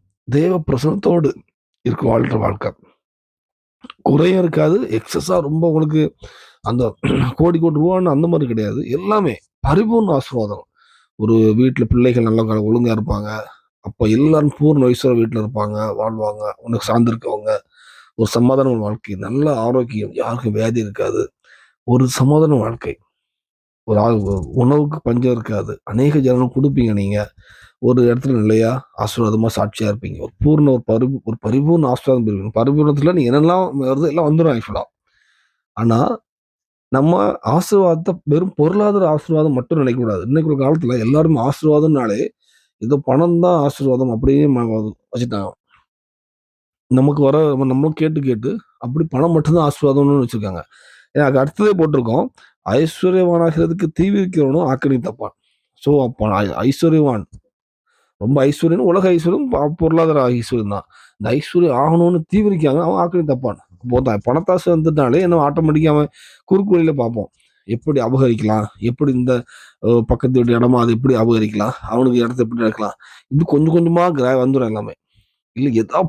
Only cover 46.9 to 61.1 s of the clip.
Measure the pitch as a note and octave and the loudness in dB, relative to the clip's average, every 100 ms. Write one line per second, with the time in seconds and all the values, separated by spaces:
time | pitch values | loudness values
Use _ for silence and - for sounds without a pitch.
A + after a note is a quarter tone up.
46.9 | B2+ C#3 D3 C#3 C#3+ D#3 C3+ C3+ C3 D#3 | 2 2 2 2 4 2 2 0 0 0
47.9 | D#3 D#3+ D#3 C3+ A#2 B2 G#3+ - - A#2+ | 0 -2 -2 -2 -4 -4 -8 -12 -14 -8
48.9 | C#3+ D#3+ B2+ E3 D#3+ D3+ E3+ D3 - D3 | -4 -2 0 2 2 2 2 2 0 0
49.9 | C3+ C#3+ C#3+ A#2+ A#2 G2+ F2+ - _ - | 2 4 2 0 -4 -6 -8 -12 _ -20
50.9 | - _ C#3 C#3+ C3+ C#3 - G#3 G3 D#3+ | -20 _ 0 2 2 0 0 0 2 0
51.9 | C#3+ A#2+ F3 C4 _ _ _ - G3+ D#3+ | 0 0 -2 -2 _ _ _ -2 0 0
52.9 | - F#3 F#3 F3+ E3+ E3+ D#3+ E3 E3 D#3 | 0 0 2 2 2 2 0 -2 -2 -4
53.9 | - F#3+ G3+ F#3 E3+ C#3 D3+ D#3+ C3 D3 | -2 0 0 0 0 0 0 0 -2 0
54.9 | C3 - - G#2+ _ _ _ _ _ - | -2 -4 -10 -12 _ _ _ _ _ 0
55.9 | D3 B2 - G#2+ G2 G2+ B1 A2+ C#3 E3 | 2 0 -2 -2 0 -2 -2 -2 0 2
56.9 | D#3+ D3 A#2 - - _ _ _ _ _ | 2 2 0 -6 -18 _ _ _ _ _
57.9 | _ _ - G#2+ C#3 C3+ C#3+ E3 - B2+ | _ _ -6 0 2 2 2 0 2 2
58.9 | F3+ F#3 E3+ E3 G#3+ C#4 C#3+ D3 E3 D#3+ | 2 2 2 0 -2 -2 -2 -2 -2 0
59.9 | D#3+ D#3+ D3+ B2+ B2 A2 A#2+ G#2 G2+ - | 2 2 2 2 0 -4 -4 -4 -6 -10
60.9 | _ _ | _ _